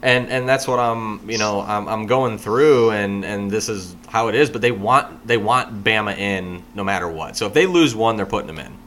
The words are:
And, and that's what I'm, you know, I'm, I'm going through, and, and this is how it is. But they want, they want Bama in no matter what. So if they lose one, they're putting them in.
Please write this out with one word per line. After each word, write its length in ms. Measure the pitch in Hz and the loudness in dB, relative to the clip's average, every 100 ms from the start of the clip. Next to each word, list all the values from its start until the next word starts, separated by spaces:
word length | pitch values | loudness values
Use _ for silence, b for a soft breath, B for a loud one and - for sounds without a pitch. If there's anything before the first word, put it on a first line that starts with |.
And, 260 | 127 123 120 | 2 2 0
and 180 | 127 127 | -4 0
that's 220 | 135 - | 0 2
what 100 | 123 | 0
I'm, 500 | 120 113 110 104 101 | 2 0 -4 -10 -6
you 80 | 113 | -2
know, 240 | 107 101 | 0 -2
I'm, 260 | - 104 95 | -2 -4 -2
I'm 180 | 110 107 | -6 0
going 300 | 127 127 107 | 2 2 -2
through, 540 | 104 113 151 131 113 | -2 4 6 6 4
and, 340 | 104 101 101 | 2 0 -2
and 260 | 90 104 101 | -4 -6 -4
this 200 | 107 - | -4 -4
is 260 | 104 92 90 - | -8 -10 -16 -6
how 200 | 113 117 | -2 0
it 60 | |
is. 160 | 110 143 | 2 2
But 100 | 117 | 2
they 100 | 120 | -2
want, 540 | 107 101 131 - - 110 | 0 2 2 2 -14 -2
they 120 | 120 | 0
want 440 | 104 127 117 110 | 2 0 0 -2
Bama 340 | 104 110 107 95 | 0 2 0 -4
in 440 | 101 95 92 90 - | -2 -2 -4 -12 -14
no 100 | 101 | -8
matter 240 | 98 95 87 | -4 -2 -4
what. 260 | 80 76 | -6 -8
So 120 | - 107 | -6 0
if 80 | |
they 100 | 147 | 2
lose 300 | 185 175 151 113 | 4 4 4 4
one, 200 | 113 110 | 0 0
they're 100 | 95 | -2
putting 200 | - - | -4 -6
them 120 | 80 | -12
in. 180 | 67 - | -14 -18